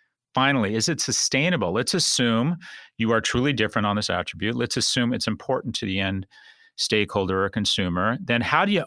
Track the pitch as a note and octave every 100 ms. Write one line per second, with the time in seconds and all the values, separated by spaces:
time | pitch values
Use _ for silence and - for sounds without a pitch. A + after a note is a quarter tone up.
0 | _ _ _ - C3+ C#3 G2+ A2+ A2+ D3+
1 | - - - C3+ D#3+ E3+ F#2 G2 B2+ F#3
2 | - - A#2+ A2+ C3+ E3+ - - - _
3 | A2+ A2+ - A#2+ C#3 C3 G#2+ A2+ G#2 G#2
4 | G#2 F2+ - - G2+ A#2+ B2 - - -
5 | A#2+ B2 - G#2 - B2+ - - G#2 F#2+
6 | F#2+ F#2+ F#2 - - - _ - - G#2+
7 | G2+ G#2 F#2+ F#2+ G2 A2 G2+ - F#2 F2
8 | G2+ B2 - A#2+ A#2 D3+ G3+ G3+